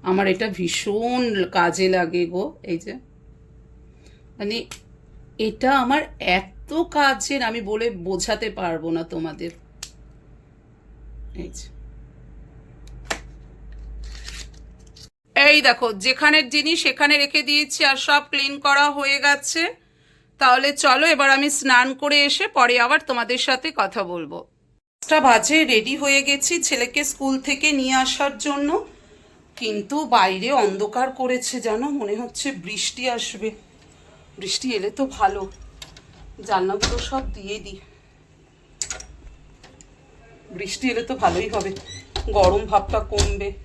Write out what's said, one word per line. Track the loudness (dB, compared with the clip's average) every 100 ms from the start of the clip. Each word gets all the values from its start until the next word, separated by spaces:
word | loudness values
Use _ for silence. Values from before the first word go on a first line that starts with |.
| 0
আমার | 2 2
এটা | 0 -2 -4
ভীষণ | -4 -2 -2 -2 0 0 0 0 0 2
কাজে | 0 2 2 2
লাগে | 0 0 -2
গো। | -2 -6 -8 -8
এই | -8
যে | -8 -14 -16 -20 -20 -20 -20 -20 -20 -20 -20 -20 -20 -20 -20 -8
মানে | -6 -6 -8 -16 -20 -20 -20 -20 -20 -4 -4
এটা | 0 2 4
আমার | 4 0 0 -6 0 0
এত | 0 -16 -6 -4 -2 2
কাজের | 2 2 -2 -2 -2
আমি | -4 -4
বলে | -2 -2 -4 -4
বোঝাতে | -4 -2 -2 -4 -4
পারবো | -4 -4 -4 -4
না | -4
তোমাদের। | -8 -8 -8 -12 -12 -20 -20 -20 -20 -20 -20 -20 -20 -20 -20 -20 -20 -20 -20 -20 -16 -16 -12
এই | -12 -12
যে, | -16 -18 -20 -20 -20 -20 -20 -20 -20 -20 -20 -20 -20 -18 -12 -12 -12 -20 -20 -20 -20 -18 -16 -14 -14 -16 -16 -16 -18 -20 -20 -20 -20 -20 -20 _ _ 2 6
এই | 6 4
দেখো | 2 0 -2
যেখানের | -2 2 4 4 2
জিনিস | -2 0 0 0
সেখানে | 2 2 2
রেখে | 2 0 0
দিয়েছি | 0 0 0 2
আর | 2 2
সব | 2 2
ক্লিন | -4 -4 -2 2
করা | 4 4 2
হয়ে | -2 2 2
গেছে। | 0 -2 -2 -4 -6 _ _ _ _ _ _
তাহলে | 4 4 4 2
চলো | 4 4 4
এবার | 4 4 4
আমি | 2 0
স্নান | 4 6 4 0
করে | 2 4 4
এসে | 2 -2 2
পরে | 4 4 4
আবার | 2 0
তোমাদের | -4 -2 -2 0
সাথে | 0 -2 -2
কথা | -2 -2 -6
বলবো। | -6 -8 -12 -16 _ _ _ _ _
পাঁচটা | 2 4 8
বাজে, | 6 6 4 6
রেডি | 4 2 -2
হয়ে | 2 4 4
গেছি | 0 0 -2 0
ছেলেকে | 0 0 -2 -4
স্কুল | -2 -2 -2 -2
থেকে | 0 0 0
নিয়ে | 2 2
আসার | 0 0 -2 -2 -4
জন্য, | -2 0 -2 -4 -18 -20 -20 -20 -20 _ -8
কিন্তু | -6 -4 -4 -4 2 4
বাইরে | 4 2 0 2
অন্ধকার | 2 0 -4 -2 -2 -2
করেছে | -2 -2 -2 -4 -2
জানো, | -2 -2 -4
মনে | -4 -4
হচ্ছে | -6 -6 -6 -6
বৃষ্টি | -10 -6 -6 -4 -4 -4
আসবে। | -6 -6 -8 -8 -20 _ -20 -20 -20 -20 -20 -12
বৃষ্টি | -6 -4 -2 -2
এলে | -4 -4
তো | -4 0
ভালো, | 0 0 -10 -12 -20 -20 -20 -20 -20 -20 -20 -18 -4
জানলাগুলো | -2 0 -2 -2 -4 -4
সব | -6 -6 -10
দিয়ে | -10 -10 -10
দিই, | -18 -20 _ _ _ _ _ _ _ _ _ -10 -10 -14 -20 -20 -20 -20 -20 -20 -20 -20 -20 _ -20 -20 -20 -18 -12
বৃষ্টি | -10 -4 -2
এলে | -2 -4
তো | 0
ভালোই | 2 2 -2
হবে, | -4 -4 -8 -12 -16 -12 -8 -2 6
গরম | 6 6 2
ভাবটা | 0 2 -4 -2
কমবে। | 0 0 0 -6 -10